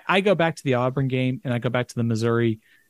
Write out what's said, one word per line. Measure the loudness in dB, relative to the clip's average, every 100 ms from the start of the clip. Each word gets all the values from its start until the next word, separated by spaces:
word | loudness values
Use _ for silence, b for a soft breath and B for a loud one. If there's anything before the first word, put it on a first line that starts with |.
| 0
I | 0
go | 2
back | 2 0 -2
to |
the | -2
Auburn | 0 0 -2 -2
game | 0 -2 -4
and | -4
I | -2
go | 0
back | -2 -4
to | -2
the |
Missouri | -2 0 2 2 2 -2 b b